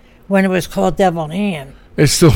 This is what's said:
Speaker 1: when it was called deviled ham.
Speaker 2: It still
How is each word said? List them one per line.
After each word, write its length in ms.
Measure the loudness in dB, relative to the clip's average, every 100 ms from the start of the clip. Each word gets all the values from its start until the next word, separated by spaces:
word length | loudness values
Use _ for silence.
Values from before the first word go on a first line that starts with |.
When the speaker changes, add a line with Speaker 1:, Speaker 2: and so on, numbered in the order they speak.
| _ _ -4
Speaker 1:
when 160 | 0
it 40 | 0
was 200 | -2 -4
called 280 | -4 -4 0
deviled 360 | 0 0 -6
ham. 420 | -6 -6 -6 -12 -20 -14 0
Speaker 2:
It 100 | 0
still 240 | 4 4